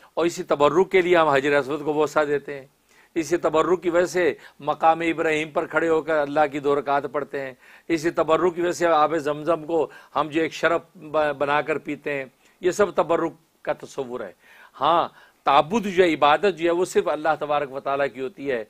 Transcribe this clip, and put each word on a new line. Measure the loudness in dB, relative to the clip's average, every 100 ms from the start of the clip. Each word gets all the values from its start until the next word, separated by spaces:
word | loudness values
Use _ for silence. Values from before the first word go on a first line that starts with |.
| _ -2
और | -2
इसी | -2 -4
तबर्रुक | 2 4 4 4
के | 2
लिए | 4 4
हम | 4
हजर | 4 2
असवद | 0 0 -4
को | -2
बोसा | 0 0 0 0
देते | -2 -4
हैं, | -14 -16 _ _ _ _ -6
इसी | -2 -2
तबर्रुक | 0 0 2 0
की | 0
वजह | 0 0
से | 0 0 -2 -10 -10
मकाम | -6 0 2 2 0
इब्राहिम | 0 0 0 -2
पर | -4 -2
खड़े | 0 2
होकर | 0 0 -2
अल्लाह | 0 0 0
की | 0
दो | 0 0
रकात | 0 -2 -2
पढ़ते | -6 -6 -8
हैं, | -10 -14 -20 -18 -4
इसी | -2 -2
तबर्रुक | -2 0 2 2 0
की |
वजह | -2
से | 0 2
आब | 4 2 0
जमजम | -2 -4 -2 -2 0
को | -2 -2 -6 -6
हम | -4 -2
जो | -2
एक | -2 -2
शरब | 0 0 -4 -16
ब-, | -6 -2 -2 -2
बनाकर | 0 0 -2 -6
पीते | -6 -8 -6
हैं, | -8 -8 _ _ _
ये | -2
सब | 0 0 0
तबर्रुक | 0 0 -2 -6 _ _ -8
का | -8
तसव्वुर | -8 -10 -8 -10
है। | -12 -16 _ -20 -20 -4
हाँ, | 0 2 0 -8 -20 _ 2
ताबुद | 2 2 -2
जो | -2 2
है, | 2
इबादत | 4 4 4 2
जो | 0 0
है |
वो | 0 0
सिर्फ | 0 -2
अल्लाह | -2 -2 -2
तबारक | -2 -2 -4
व | -6
तआला | -4 -2 -4
की | -4
होती | -10 -8 -6
है। | -6